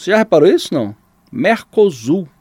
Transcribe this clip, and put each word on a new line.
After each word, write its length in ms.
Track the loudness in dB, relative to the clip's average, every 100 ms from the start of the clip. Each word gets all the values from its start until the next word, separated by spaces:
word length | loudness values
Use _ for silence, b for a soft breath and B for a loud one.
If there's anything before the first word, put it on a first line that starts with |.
Você 100 | 0
já 80 | -2
reparou 300 | 2 4 4
isso, 240 | 2 -2
não? 200 | -6 -6 -10 _ _ _
Mercosul. 960 | -4 -2 -2 -4 0 0 -2 -4 -4 -4 _